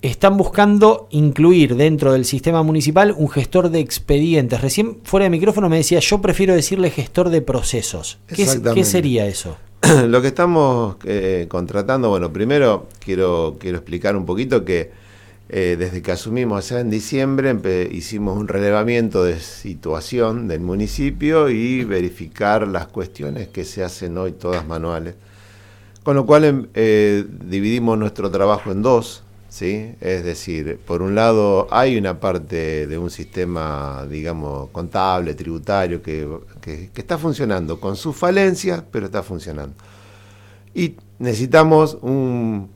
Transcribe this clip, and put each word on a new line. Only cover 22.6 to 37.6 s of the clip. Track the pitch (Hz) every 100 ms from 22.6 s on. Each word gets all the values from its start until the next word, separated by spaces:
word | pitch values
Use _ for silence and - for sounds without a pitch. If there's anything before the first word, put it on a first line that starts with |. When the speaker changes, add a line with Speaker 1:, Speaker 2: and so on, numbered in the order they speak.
| 104
Speaker 2:
las | 90 82
cuestiones | - 90 - 71 73 98
que | -
se | 82 -
hacen | 90 - 90 85
hoy | 92
todas | 82 90 90 78
manuales. | 82 82 82 82 95 - - - - - - - -
Con | - 139
lo |
cual, | 123 147
em, | 156 139 101
eh, | 104 110 107 104 101 104 98
dividimos | 90 95 101 120 117 110
nuestro | 107 104 98
trabajo | 95 98 104 -
en | 95
dos, | 117 120 113 - - - -
¿sí? | - 92 104 110 117
Es | - 92
decir, | 87 82 - 80 76 71 -
por | 85
un | 92
lado | 101 117 110 104 95 -
hay | 113 135 120
una | 98 87
parte | 98 90 73 85 80 78 73
de | 80
un | 87
sistema, | - 78 - 90 85 78 71 69 67 69
digamos, | 76 78 82 73 69 67
contable, | 85 85 101 95 90 85
tributario, | 73 78 82 73 101 92 85
que, | - 78 73 80 - -
que, | - 78 92
que | -
está | - 170
funcionando | 160 135 120 95